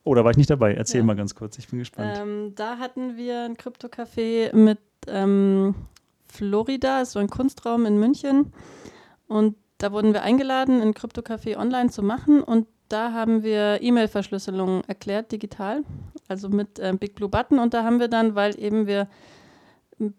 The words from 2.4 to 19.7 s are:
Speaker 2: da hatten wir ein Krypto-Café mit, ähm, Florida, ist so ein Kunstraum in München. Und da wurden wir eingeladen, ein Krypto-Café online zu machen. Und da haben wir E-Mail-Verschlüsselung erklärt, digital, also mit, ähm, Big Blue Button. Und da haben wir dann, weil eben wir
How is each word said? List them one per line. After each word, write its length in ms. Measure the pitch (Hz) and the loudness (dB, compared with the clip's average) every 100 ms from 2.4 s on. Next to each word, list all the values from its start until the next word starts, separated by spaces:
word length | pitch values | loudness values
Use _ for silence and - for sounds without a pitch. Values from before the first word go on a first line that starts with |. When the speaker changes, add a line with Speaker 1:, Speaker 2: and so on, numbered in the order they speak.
| 208 202 | -10 -10
Speaker 2:
da 240 | 214 240 | -10 -8
hatten 360 | 254 254 254 233 | -10 -10 -10 -8
wir 280 | 240 240 | -8 -6
ein 120 | 240 233 | -8 -10
Krypto-Café 1000 | 254 - 240 - 233 - 226 226 226 | -14 -16 -16 -14 -10 -6 -2 0 2
mit, 260 | 220 214 208 _ _ - | 6 6 4 _ _ -8
ähm, 680 | 196 196 196 196 196 196 190 - _ _ _ _ | -2 2 2 4 2 0 -2 -10 _ _ _ _
Florida, 720 | - 202 208 226 269 262 269 | -8 -2 -2 -2 -2 0 0
ist 120 | 254 | -2
so 60 | 202 | -4
ein 100 | 202 | -4
Kunstraum 560 | - 262 - 233 233 226 | -2 -2 -2 -4 0 2
in 120 | 208 | 2
München. 540 | 226 294 277 277 294 - - - - - _ _ - | 2 0 0 0 0 -4 -20 -20 -20 -20 _ _ -4
Und 280 | 214 214 208 _ - | 2 2 0 _ -6
da 140 | 202 | -4
wurden 220 | 208 214 | 0 2
wir 80 | 208 | 2
eingeladen, 580 | 208 262 269 262 262 254 | 2 2 2 0 2 2
ein 140 | 220 | 2
Krypto-Café 640 | 208 233 - 226 220 226 208 | -2 -8 -12 -10 -8 -8 -4
online 320 | 220 254 247 | -2 0 -2
zu 140 | - | 0
machen. 400 | 202 247 - 294 | -2 0 4 4
Und 240 | - 226 220 _ - | 4 0 0 _ -6
da 260 | 214 233 | -4 -4
haben 280 | 226 226 226 | -2 0 0
wir 400 | 220 208 208 202 | 0 0 0 0
E-Mail-Verschlüsselung 1000 | 240 240 214 208 190 196 196 190 190 185 | 2 2 2 -2 -4 -6 -6 -4 0 -2
erklärt, 480 | - 196 - 202 226 | -4 -8 -6 -6 -6
digital, 500 | 214 214 - 196 269 294 - - - - | -8 -10 -8 -6 -6 -8 -12 -16 -16 -10
also 220 | 190 196 | -8 -2
mit, 300 | 202 202 - | -2 -2 -6
ähm, 200 | 190 190 | -4 -4
Big 160 | 202 - | -6 -8
Blue 140 | 202 | -4
Button. 280 | 208 247 277 | -2 2 2
Und 160 | 233 | 2
da 100 | 240 | 0
haben 160 | 226 240 | 2 2
wir 80 | 240 | 2
dann, 280 | 233 226 202 | 2 2 2
weil 240 | 208 202 | -2 -2
eben 260 | 208 214 202 | -2 -2 0
wir 220 | 202 196 - - - - _ _ | -2 -4 -8 -20 -20 -20 _ _